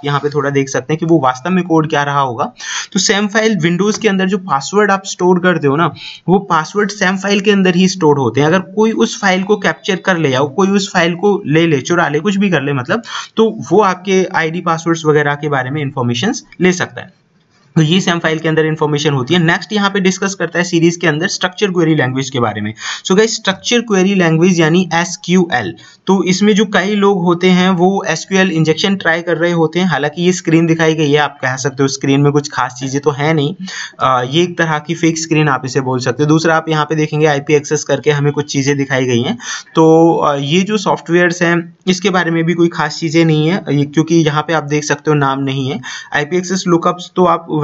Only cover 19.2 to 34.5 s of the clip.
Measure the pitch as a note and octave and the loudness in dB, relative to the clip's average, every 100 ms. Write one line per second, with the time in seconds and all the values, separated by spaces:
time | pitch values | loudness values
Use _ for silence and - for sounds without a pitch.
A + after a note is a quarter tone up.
19.2 | B2 F3+ E3 F#3 - G#3 G3+ G3+ F#3 F3+ | 0 2 2 0 -2 -2 0 0 0 0
20.2 | G3 F#3+ E3+ E3 F3+ E3 E3+ E3+ E3+ D3 | -4 -4 -4 -2 0 2 2 2 0 0
21.2 | F#3+ - F#3 - G3+ F3 D#3+ D3+ B2+ C3 | -2 -4 -6 -2 -2 2 2 2 0 -2
22.2 | C3+ B2+ A2+ G#2 G#2 G#2+ - - - F#3+ | -4 -2 -2 -2 -6 -8 -12 -8 0 2
23.2 | A3+ - - F#3+ - A#3+ A#3 F#3+ F#3+ G3 | 2 0 -6 -6 -2 -2 0 0 2 2
24.2 | E3+ D#3+ F#3 E3+ D#3 F3+ F3 E3 F3 - | 2 4 4 4 4 2 2 -2 -4 -6
25.2 | - F#3 F3 B2 F#2 - - - - G3 | 0 0 2 -2 -4 -10 -18 -8 -2 0
26.2 | F3 F#3 G#3 G#3 G#3+ G#3 F#3+ G#3 G3 G3 | 0 2 2 2 0 0 0 0 2 2
27.2 | F3 E3+ F#3 F3+ F#3 F3 F3+ G3 - D#3+ | 0 2 2 4 2 2 2 0 -2 -4
28.2 | - F#3+ F#3+ D#3+ D#3+ D#3+ G3 G3 E3+ E3+ | -2 0 0 2 0 0 -2 -2 0 -2
29.2 | E3+ D#3 F3 E3 D#3 E3 F#3 C#3 D3 E3+ | -2 -2 0 2 0 0 0 0 -2 0
30.2 | F3 F3+ - D#3+ E3 E3 D#3+ D#3 D3 D3 | 0 0 2 2 2 2 2 2 2 2
31.2 | C#3+ - C3 C3 C3+ B2+ C3+ C#3 C#3 C#3 | 0 -2 -6 -4 -4 -2 -2 0 0 2
32.2 | C#3+ D3 C#3+ - B2+ B2+ C3+ C#3 D3+ C#3+ | 4 2 -2 -4 -6 -6 -6 -2 -2 0
33.2 | D3 D#3+ C#3+ F#3 F#3 - - - C3 B2+ | 0 0 -2 -4 -10 -12 -14 -4 0 0
34.2 | B2+ D#3+ F3+ | 0 0 0